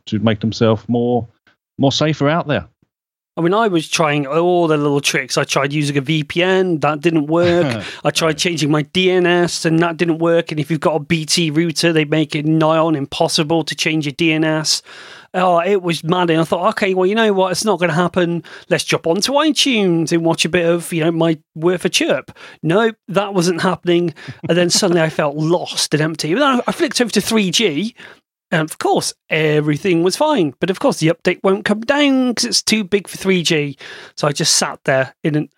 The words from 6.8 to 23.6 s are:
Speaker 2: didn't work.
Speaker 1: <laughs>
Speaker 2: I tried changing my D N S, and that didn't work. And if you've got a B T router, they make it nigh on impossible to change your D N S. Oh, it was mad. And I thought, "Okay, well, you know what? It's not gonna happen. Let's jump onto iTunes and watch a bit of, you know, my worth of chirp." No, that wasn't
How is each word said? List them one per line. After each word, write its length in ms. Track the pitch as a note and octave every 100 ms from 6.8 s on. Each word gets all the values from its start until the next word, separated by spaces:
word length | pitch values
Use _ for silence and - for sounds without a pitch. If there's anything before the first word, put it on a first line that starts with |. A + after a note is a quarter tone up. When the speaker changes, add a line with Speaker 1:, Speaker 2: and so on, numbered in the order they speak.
| C#3+ D3+
Speaker 2:
didn't 280 | E3 E3 D3
work. 580 | E3 F3 F3 D#3 A2+ -
Speaker 1:
<laughs> 80 | -
Speaker 2:
I 60 | D3+
tried 280 | - E3 D3+
changing 320 | F3+ E3 D3
my 120 | D3+
D 280 | D3 F#3 F#3
N 140 | F#3
S, 380 | F3 F3 E3+ -
and 160 | E3+ D#3+
that 160 | E3+
didn't 220 | D#3+ E3+ D#3+
work. 340 | E3+ E3+ E3+
And 80 | D#3
if 100 | D3+
you've 120 | D#3+
got 140 | F3
a 40 | D#3
B 260 | C#3+ E3
T 240 | D#3 - D#3+
router, 440 | D3 E3+ D3+ E3+
they 100 | D#3+
make 320 | D3 D#3 D3+
it 100 | D#3
nigh 320 | D3+ D#3+ D#3 D#3+
on 200 | E3 D3+
impossible 640 | C3+ - E3 - D3+ E3
to 120 | D3+
change 300 | D3 E3 D#3
your 80 | D3
D 200 | B2+ E3
N 100 | D#3
S. 380 | D#3+ D#3 D#3 - - - - - -
Oh, 260 | F#3 F#3 E3+
it 220 | F3+ G3+
was 220 | F3+ E3
mad. 280 | D#3+ F3+ F3
And 100 | D#3+
I 20 |
thought, 240 | D#3+ F3+ G3
"Okay, 220 | - G3+
well, 120 | F#3
you 100 | F#3
know 160 | A3 A3
what? 220 | F#3+ F#3
It's 100 | F3+
not 160 | G#3+ F3
gonna 140 | F3
happen. 500 | D#3 F3 - E3+ E3+ - - -
Let's 160 | D#3+
jump 240 | - D3+ D#3+
onto 240 | F3+ -
iTunes 800 | C#4 D#4 C4 C#4 A#3 F#3+ E3 D#3+
and 140 | E3+
watch 180 | E3 D#3+
a 60 | E3+
bit 160 | F3+
of, 260 | E3 F3 E3
you 100 | E3
know, 100 | D#3
my 280 | E3 E3 D#3 _
worth 300 | D#3+ E3+ F3+
of 60 | F3+
chirp." 460 | - D4+ C#3+ - - - -
No, 300 | D#3 F#3 A3+ A3 -
that 260 | F3+ G3+
wasn't 280 | G3 E3+ E3